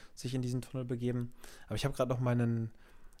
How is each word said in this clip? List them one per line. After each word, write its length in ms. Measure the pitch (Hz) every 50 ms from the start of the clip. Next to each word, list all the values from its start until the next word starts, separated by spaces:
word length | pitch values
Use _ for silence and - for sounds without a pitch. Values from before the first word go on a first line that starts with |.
| - - -
sich 180 | - - 127 127
in 60 | 131
diesen 200 | 123 123 123 127
Tunnel 220 | 117 - - 131 127
begeben. 480 | 123 131 120 120 120 123 123 120 117 - - - - - - -
Aber 80 | - 113
ich 100 | 104 -
hab 100 | 139 -
grad 140 | - 131 123
noch 100 | 127 120
mal 120 | 127 123
einen, 400 | 120 123 120 117 117 113 113 113 - - - - - - - - - -